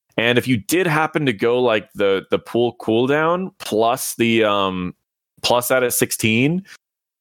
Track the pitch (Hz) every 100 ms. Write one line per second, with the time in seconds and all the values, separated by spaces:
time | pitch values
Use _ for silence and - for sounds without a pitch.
0 | _ - 113 123 127 123 - 165 180 156
1 | 156 165 143 101 117 123 123 110 - 101
2 | 101 95 90 95 - 117 120 - - 113
3 | 127 147 160 175 190 - - 107 113 131
4 | - - 117 113 107 101 98 92 90 -
5 | _ _ _ _ - 120 120 131 123 -
6 | 120 - 113 110 139 175 - - _ _
7 | _ _